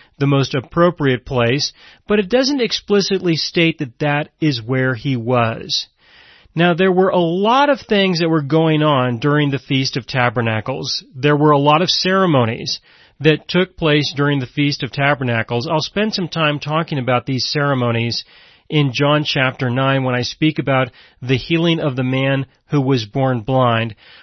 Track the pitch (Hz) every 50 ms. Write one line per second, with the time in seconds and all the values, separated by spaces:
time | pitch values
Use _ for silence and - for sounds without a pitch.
0 | - _ _ - 139 139 143 139 135 - - 139 - - - 170 170 175 - -
1 | 151 135 127 120 - - 139 123 117 117 127 147 - - - _ - - - _
2 | _ - 208 214 202 180 240 254 269 254 294 269 233 214 - - - - 202 202
3 | 190 - 196 185 175 175 160 143 - - - 175 170 165 160 - 147 123 - -
4 | 151 147 143 147 156 - _ _ 160 151 139 117 107 113 131 131 131 131 127 113
5 | 117 143 135 120 110 117 127 120 117 110 113 - - - - - - - _ _
6 | _ _ - - - - - - _ _ _ 156 170 175 170 156 190 190 180 180
7 | 185 190 - 180 175 165 170 185 202 220 247 269 285 294 277 - - - 214 202
8 | 196 190 180 160 175 165 160 160 143 135 156 160 165 160 156 151 151 156 143 131
9 | 127 127 123 113 147 147 147 147 147 143 135 131 - - 143 131 131 - - 131
10 | 113 - - 131 123 120 110 123 117 113 110 110 - - 131 156 147 131 - -
11 | - - - 131 127 147 147 143 151 151 151 143 139 147 151 160 180 - - -
12 | - 185 185 190 190 180 151 131 117 110 120 - - 135 - - - _ _ _
13 | - _ _ - 135 156 151 151 - - - 180 185 180 _ - 170 156 147 151
14 | 139 - - 135 143 143 147 139 127 - - - 143 143 143 - - 120 - 147
15 | 139 143 147 135 139 123 117 113 110 - 120 120 120 165 165 156 - - - 196
16 | 208 220 208 - 180 156 - 165 156 147 147 143 - 147 156 160 170 - 165 139
17 | 123 120 123 123 - - 131 123 - - - 151 143 143 139 127 123 120 117 117
18 | 117 117 113 - - - - - - - _ _ _ - 156 151 143 135 117 131
19 | 143 143 147 151 151 - - 143 131 131 113 - 135 123 117 131 135 135 135 135
20 | 131 127 123 123 120 - - - 156 156 151 - 135 139 135 131 131 120 - -
21 | - - _ _ 123 123 135 120 - - 170 165 170 170 165 151 151 147 127 127
22 | 127 127 131 131 135 135 135 135 135 - _ _ _ _ - 147 135 127 139 123
23 | 107 104 - 139 131 131 127 120 101 135 131 131 127 120 117 113 113 117 107 -
24 | - - - -